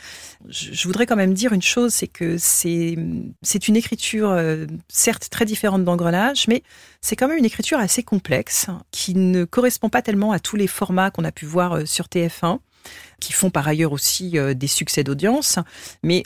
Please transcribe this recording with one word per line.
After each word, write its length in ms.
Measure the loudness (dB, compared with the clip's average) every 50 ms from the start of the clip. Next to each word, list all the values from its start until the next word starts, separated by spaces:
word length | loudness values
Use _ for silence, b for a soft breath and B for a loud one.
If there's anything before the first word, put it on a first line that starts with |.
| B B B B B B B B -20 -14
Je, 240 | -12 -12 -12 -8
je 140 | -6 -4 -4
voudrais 200 | -2 0 0 0
quand 100 | 2 2
même 160 | 2 4 2
dire 200 | 2 2 2 2
une 100 | 2 2
chose, 320 | 2 2 2 2 2 2 0
c'est 120 | -2 -4
que 300 | -6 -6 -4 -4 -2 -2 0
c'est, 580 | 0 0 0 0 0 0 0 0 0 -2 -2 -4 -4 -6 -6 -6 -8 -10 -12 _
c'est 240 | -4 -2 -2 0 2
une 80 | 4 4
écriture, 560 | 4 2 0 -4 -6 -4 -4 -2 0 0 2
euh, 360 | 2 2 2 0 0 -2 -4 -8 -10 -12 -12 -6
certes 400 | -2 0 2 2 2 -2 -4 -6
très 160 | -2 -2 0
différente 360 | 0 0 0 0 2 2 2
d'Engrenage, 640 | 2 2 2 2 2 2 2 2 2 2 2 2 2
mais 160 | 2 2 2 0 B B B B B B B
c'est 160 | B -4 -2
quand 100 | 0 2
même 120 | 2 2 4
une 80 | 2
écriture 320 | 2 0 -2 -2 0 0 2
assez 240 | 2 0 0 -2
complexe 640 | -2 0 -2 -2 0 0 -2 -2 -2 -2 -4 -4 -4 -4 -6 -10 -12 _
qui 240 | -10 -8 -4 0 2
ne 300 | 2 4 4 4 2 0
correspond 440 | 0 0 2 2 2 2 0 -2 0
pas 140 | 0 0
tellement 280 | 0 0 0 0 2 2
à 80 | 0 0
tous 180 | -2 -2 -2
les 120 | 0 0 0
formats 420 | 0 -2 -2 0 2 2 2 0
qu'on 140 | 0 -2 -4
a 80 | -4
pu 140 | -4 -8 -8
voir, 260 | -4 0 0 2 2
euh, 120 | 0 -2 -2
sur 220 | -2 -2 -4 -4 -2
T 200 | -2 0 0 0
F 160 | -2 0 0
un, 160 | 0 0 -2 _ B B B B B B B B B B B
qui 120 | -8 -4
font 180 | -2 0 0 2
par 160 | 2 2 0
ailleurs 260 | 2 2 2 2 0
aussi, 460 | 0 -2 -2 -2 -2 -2 -4 -2 0 0
euh, 160 | 0 0 0
des 140 | -2 -2 -2
succès 340 | -2 -2 -2 -2 0 0
d'audience. 560 | 0 0 0 0 2 2 2 2 0 0 0 -2 -4 B B B B B B B B
Mais 180 | 0 0 0 0